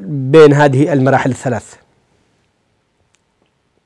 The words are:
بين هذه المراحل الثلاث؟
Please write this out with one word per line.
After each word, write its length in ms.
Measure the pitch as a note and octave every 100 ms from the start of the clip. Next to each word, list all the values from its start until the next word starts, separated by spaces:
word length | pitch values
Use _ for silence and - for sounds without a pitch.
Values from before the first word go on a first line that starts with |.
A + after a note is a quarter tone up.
| F#3+
بين 460 | C#3+ C3 D#3 D3+
هذه 400 | C#3+ D3 C3 D3
المراحل 360 | C#3+ C3 B2+ C3+
الثلاث؟ 460 | A#2+ C3+ A2+ - - _ _ _ _ _ _ _ _ _ _ _ _ _ _ _ _ _ _ _ _